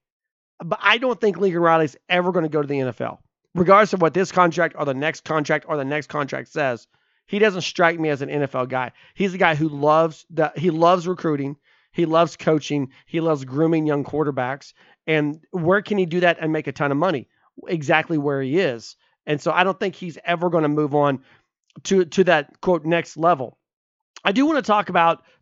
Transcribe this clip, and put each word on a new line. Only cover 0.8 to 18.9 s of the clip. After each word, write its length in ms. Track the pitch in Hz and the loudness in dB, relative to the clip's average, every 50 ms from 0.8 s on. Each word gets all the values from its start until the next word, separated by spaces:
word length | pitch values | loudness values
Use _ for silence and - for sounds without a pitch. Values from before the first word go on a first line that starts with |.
I 160 | - 202 220 240 | 2 2 2 2
don't 200 | 262 254 233 - | 2 -2 -2 0
think 200 | 226 208 175 175 | 0 0 0 0
Lincoln 240 | 202 196 165 170 | -2 0 2 2
Riley's 340 | 170 165 165 160 160 151 - _ _ | 4 4 4 4 2 0 -2 _ _
ever 260 | - 180 180 180 185 | -2 0 0 0 0
gonna 180 | 175 180 160 151 | 0 0 -2 0
go 100 | 147 151 | -2 -2
to 80 | 147 139 | -2 -2
the 120 | 143 135 | -2 -2
N 80 | 131 127 | -2 -4
F 120 | - - | -4 -6
L, 220 | 123 113 - - _ _ _ _ _ _ - | -8 -8 -8 -12 _ _ _ _ _ _ -4
regardless 400 | 175 175 170 196 208 214 - 202 | 0 4 6 6 6 6 4 2
of 80 | 185 | 0
what 100 | 165 160 | 0 2
this 180 | - 185 190 - | 2 0 -2 0
contract 440 | - 185 175 170 147 175 170 160 - 151 | 2 2 2 2 2 0 -2 -2 -2 -4
or 60 | 151 | -4
the 80 | 143 | -4
next 320 | 131 131 147 160 151 - - | -4 -2 -4 -4 -4 -6 -8
contract 400 | - 156 156 147 - 156 147 - | -4 -2 -2 0 0 -2 -4 -2
or 120 | - 156 147 | -4 -4 -4
the 80 | 135 | -4
next 220 | 135 147 151 139 - | -4 -4 -6 -6 -6
contract 400 | - 147 143 131 - 131 120 - | -6 -6 -6 -6 -6 -10 -10 -8
says. 380 | - 156 143 131 120 110 - _ _ _ _ _ _ _ _ | -6 -4 -2 -2 -4 -6 -10 _ _ _ _ _ _ _ _
He 120 | _ 196 202 | _ 0 2
doesn't 240 | 214 214 185 175 | 2 2 2 0
strike 360 | - - - - 175 165 170 165 | -6 -6 0 2 2 2 2 0
me 120 | 160 156 | -2 -2
as 100 | 143 127 | -2 -4
an 80 | 143 143 | -4 -4
N 140 | 151 147 | -2 -4
F 120 | 143 131 - | -4 -2 -2
L 120 | 127 127 | -4 -4
guy. 260 | 131 131 127 123 120 - _ _ _ _ | -4 -4 -6 -6 -6 -10 _ _ _ _
He's 180 | - 196 190 | -2 -2 -2
a 60 | 180 185 | 0 0
guy 160 | 185 165 156 | 0 0 2
who 160 | 143 160 156 | 0 -2 -2
loves 560 | 147 143 143 151 156 160 165 165 151 - - _ | -2 0 2 4 4 4 2 2 -2 -8 -18 _
the, 240 | 165 156 156 151 - | -4 -2 -2 -2 -2
he 120 | 143 165 180 | -2 -2 -2
loves 400 | 156 160 165 170 185 180 160 185 | 2 4 4 4 4 2 0 -4
recruiting. 480 | 185 - - 160 147 139 135 139 143 - _ _ _ _ _ _ | -6 -4 -2 -2 -2 -2 -4 -8 -10 -12 _ _ _ _ _ _
He 120 | _ - 170 | _ -2 0
loves 320 | 156 160 165 170 151 - | 2 4 4 2 2 0
coaching. 540 | - - 165 160 147 - - 147 143 135 135 - - _ | -2 0 0 0 0 0 -2 -4 -4 -4 -6 -10 -18 _
He 160 | _ - 165 | _ -6 -2
loves 240 | 160 165 156 139 135 | 0 0 -2 -2 -4
grooming 400 | 127 131 147 160 165 165 160 156 | -6 -2 0 2 2 2 0 0
young 180 | 151 143 143 127 | 0 -2 -2 -4
quarterbacks. 720 | - 143 151 151 147 135 131 123 127 139 143 - - _ _ _ _ _ _ _ | -4 -4 -4 -2 -2 -2 -4 -4 -6 -6 -10 -14 -20 _ _ _ _ _ _ _
And 340 | 165 156 151 147 147 156 165 _ _ | -2 0 0 0 0 -4 -8 _ _
where 300 | - 180 156 175 190 208 | -8 -2 0 2 2 0
can 160 | 196 - 208 | 0 0 -2
he 80 | 202 185 | 0 0
do 160 | 160 165 175 | 0 0 2
that 160 | 175 175 165 - | 2 2 0 0
and 140 | 160 156 | -2 -4
make 140 | 156 156 147 | -4 -4 -4
a 60 | 143 | -6
ton 200 | 135 - 156 143 | -6 -4 -2 -2
of 60 | 139 143 | 0 0
money? 300 | 170 190 160 120 - - _ _ _ _ _ - - | 0 0 -2 -4 -6 -12 _ _ _ _ _ -18 -8
Exactly 520 | - 185 160 139 143 160 156 156 - 165 147 | -8 -6 -4 0 0 0 0 0 0 -4 -2
where 240 | 143 147 139 139 | -2 -2 -2 -2
he 160 | 135 127 147 190 | -2 -2 0 0
is. 380 | 185 143 120 113 - - | 0 0 -2 -6 -12 -18